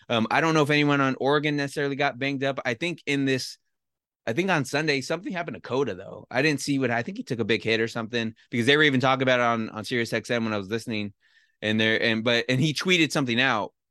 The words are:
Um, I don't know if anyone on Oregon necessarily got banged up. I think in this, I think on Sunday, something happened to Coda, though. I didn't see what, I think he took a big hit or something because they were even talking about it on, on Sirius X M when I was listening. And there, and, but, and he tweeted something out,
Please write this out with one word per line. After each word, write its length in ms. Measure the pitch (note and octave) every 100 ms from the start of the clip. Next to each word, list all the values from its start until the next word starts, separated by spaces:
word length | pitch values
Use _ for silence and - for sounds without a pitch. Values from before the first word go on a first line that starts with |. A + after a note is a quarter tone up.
| -
Um, 180 | A#2 A2
I 120 | B2+
don't 140 | D#3+
know 80 | D#3+
if 80 | C#3+
anyone 300 | D3 D3 C#3+
on 140 | C3+ B2+
Oregon 360 | C3 D3 D3+ D3
necessarily 380 | C#3 D#3 C#3
got 240 | C#3 C#3+ A#2+
banged 240 | C#3 C#3
up. 160 | C3+ B2+
I 100 | B2+
think 260 | A#2+ F3 E3 -
in 200 | C#3+ C3+
this, 320 | C3 - - _ _ _ _ _ _ -
I 40 |
think 180 | A2+ F#3+
on 140 | E3
Sunday, 380 | C3 D3 D#3 C#3
something 300 | B2+ E3 C#4+
happened 220 | F3 D#3+
to 60 | A2
Coda, 340 | - B2+ B2+
though. 320 | F2+ F#2+ - -
I 140 | B2
didn't 180 | D#3 C#3
see 200 | - C#3
what, 100 | B2+
I 120 | A#2
think 140 | A#2 G3+
he 60 |
took 160 | - A#2
a 60 |
big 180 | G#2+ A2
hit 180 | A2 A2+
or 60 | A2+
something 480 | A#2+ A2 A#2+ A2 - -
because 160 | B2 A2+
they 100 | D3
were 60 |
even 160 | D3+ C3
talking 240 | C3 C3
about 160 | B2+ B2
it 60 |
on, 260 | A#2+ A#2 A2
on 140 | G#2+
Sirius 280 | G#2 B2 A2+
X 180 | A2+ G#2+
M 140 | A#2+
when 80 | A2+
I 60 | G#2+
was 100 | F#2+
listening. 440 | A2+ A#2+ G#2+ G2+ - _ _ _ -
And 180 | G#2+ A2
there, 220 | A2 A2
and, 220 | A#2 A2+
but, 200 | A#2 A#2 A#2+
and 120 | C3
he 140 | D#3
tweeted 380 | C#3 F#3 F3+ D3+
something 280 | D#3+ B2+ A#2
out, 320 | C3 A2 F#2+ _ -